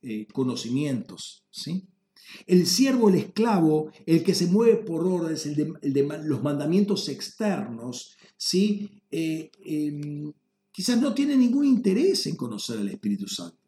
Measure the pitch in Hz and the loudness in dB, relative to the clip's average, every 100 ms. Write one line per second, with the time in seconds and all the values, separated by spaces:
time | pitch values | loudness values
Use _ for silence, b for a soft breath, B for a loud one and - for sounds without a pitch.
0 | 131 110 107 - 127 117 117 127 147 127 | -8 -10 -8 -4 -4 -4 -4 -4 -2 -4
1 | - 90 - - _ - - 180 - _ | -6 -14 -18 -18 _ -14 -8 -8 -8 _
2 | _ B B B B 180 175 - 269 262 | _ B B B B 4 4 2 2 6
3 | 220 180 - - 233 202 160 156 156 B | 6 4 2 0 2 4 4 2 0 B
4 | - 165 - 175 175 196 233 220 190 165 | 2 2 4 0 2 4 6 4 2 -2
5 | 180 180 165 151 147 147 151 - 147 135 | 0 0 -2 -4 -4 -2 -2 -2 -2 0
6 | 143 151 151 135 147 143 147 180 202 196 | 0 -2 -4 -2 -2 -2 0 2 2 0
7 | - 131 - - 214 185 104 117 120 120 | -4 -8 -12 -4 -2 -2 -6 -10 -10 -12
8 | - b b b - 180 208 202 208 - | -14 b b b -2 0 0 0 -6 -16
9 | _ 160 160 160 156 _ - 151 151 147 | _ -6 -4 -6 -10 _ -8 -4 -4 -6
10 | 147 147 151 - _ _ _ - 185 240 | -8 -8 -10 -14 _ _ _ -8 0 0
11 | 277 - 285 269 240 269 285 240 202 190 | 0 0 2 4 4 4 4 4 2 2
12 | 370 370 - 165 123 104 - 113 101 101 | 2 2 -2 -6 -6 -8 -8 -6 -6 -4
13 | 104 101 95 - 85 _ | -4 -4 -6 -10 -12 _